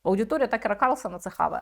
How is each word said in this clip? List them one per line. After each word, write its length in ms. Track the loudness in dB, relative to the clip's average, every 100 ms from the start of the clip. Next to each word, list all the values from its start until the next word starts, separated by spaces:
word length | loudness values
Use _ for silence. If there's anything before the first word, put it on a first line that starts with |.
аудиторія 440 | 0 2 2 0 0
Такера 280 | 0 0 2
Карлсона 440 | 2 2 -4 -8
це 100 | -8
хаває. 320 | -2 -2 -2